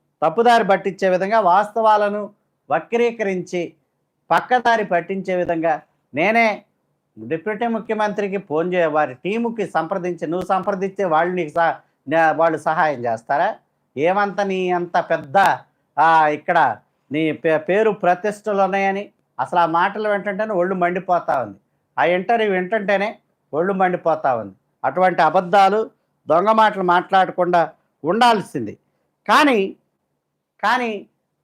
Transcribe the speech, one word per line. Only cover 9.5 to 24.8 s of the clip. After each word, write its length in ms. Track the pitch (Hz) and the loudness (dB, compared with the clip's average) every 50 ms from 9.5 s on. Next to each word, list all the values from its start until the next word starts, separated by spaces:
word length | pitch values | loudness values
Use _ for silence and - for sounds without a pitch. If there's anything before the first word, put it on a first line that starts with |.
| 226 226 202 165 | -4 -6 -6 -4
సంప్రదించి, 600 | - 165 160 165 202 190 175 180 175 170 180 151 | -4 -4 -4 -2 -4 -4 -4 -6 -6 -6 -6 -6
నువ్వు 200 | 165 180 175 185 | -4 -4 -2 -2
సంప్రదిస్తే 560 | 196 190 180 208 202 190 190 196 190 - 202 | -2 -2 -2 -2 -4 -4 -4 -6 -4 -4 -2
వాళ్ళు 300 | 180 156 156 170 180 185 | 0 2 0 0 0 -2
నీకు 160 | 180 170 151 | -4 -6 -4
సహ-, 260 | 147 170 170 165 139 - _ _ _ _ - 131 | -2 0 0 0 0 -4 _ _ _ _ -8 -2
నే-, 280 | 147 165 165 160 151 | 0 2 2 2 2
వాళ్ళు 220 | 143 160 165 160 151 | 2 2 0 0 0
సహాయం 480 | - 180 156 165 175 156 147 120 120 | -2 -2 0 0 0 0 -2 -2 -4
చేస్తారా? 500 | 117 113 113 - - 139 147 175 208 226 - _ _ _ _ _ _ - 123 | -4 -4 -4 -4 -4 -2 0 0 -2 -2 -6 _ _ _ _ _ _ -6 -2
ఏమంత 440 | 147 170 185 202 202 202 185 202 | 0 0 2 2 0 -2 -2 -4
నీ 300 | 202 196 190 190 185 180 | -4 -2 -2 -2 -2 -2
అంత 260 | 180 175 175 170 - 185 | -2 -2 -4 -2 -2 -2
పెద్ద, 400 | 170 - 170 156 139 139 135 196 196 170 143 127 - _ _ _ _ _ - - | -2 0 -2 -4 -4 0 2 2 4 4 2 -2 -6 _ _ _ _ _ -2 2
ఆ, 280 | 147 165 165 160 156 151 | 4 4 6 4 4 2
ఇక్కడ 500 | 151 147 - - 175 170 151 131 107 107 _ _ _ _ _ - | 0 -2 -2 0 2 2 2 2 0 -4 _ _ _ _ _ -8
నీ 200 | 127 151 160 156 | -4 -2 -2 -2
పే-, 260 | 147 - - 165 160 151 | -2 -2 0 0 0 0
పేరు 340 | 156 - 175 202 220 220 | 0 0 2 2 2 2
ప్రతిష్టలు 720 | 202 208 - 180 180 180 - 214 202 - - 220 208 196 | 0 0 2 0 0 2 0 -6 -6 -6 -6 -4 0 0
ఉన్నాయని 480 | 196 185 190 196 196 196 190 196 208 - _ _ _ _ _ - | 0 0 0 0 0 0 -2 -4 -6 -12 _ _ _ _ _ -8
అసలు 200 | 127 - - 180 | -6 -2 0 0
ఆ 60 | 170 | 0
మాటలు 440 | 160 160 170 175 202 196 226 214 214 | 2 2 2 0 0 -2 -2 -2 -2
వింటుంటేనే 440 | 208 202 180 208 202 190 214 220 220 | -2 -2 -2 -4 -4 -4 -4 -4 -2
ఒళ్ళు 220 | 180 175 185 196 | -2 0 0 0
మండిపోతా 640 | 185 175 175 180 190 185 - 180 170 165 - 156 135 | 0 0 0 -2 -2 -2 -2 -2 -2 0 -2 -4 -2
ఉంది. 160 | 120 107 95 95 _ _ _ _ _ _ - - | -4 -6 -10 -16 _ _ _ _ _ _ -4 -2
ఆ 40 | 139 | 0
ఇంటర్వ్యూ 480 | 165 175 180 190 190 233 226 220 214 | 0 0 0 0 0 0 0 0 0
వింటుంటేనే 680 | 190 185 180 180 220 220 208 185 202 190 196 214 220 - _ _ _ _ _ _ - | -2 -2 -2 -2 -4 -4 -2 0 -2 -2 -2 -4 -8 -10 _ _ _ _ _ _ -4
ఒళ్ళు 200 | 147 175 190 196 | -4 -2 -2 0
మండిపోతా 640 | 190 190 180 180 175 - 170 156 151 - 143 127 | 0 0 0 0 -2 -2 -2 -2 0 0 -2 -2
ఉంది. 200 | 117 107 98 95 _ _ _ _ _ | -2 -4 -8 -14 _ _ _ _ _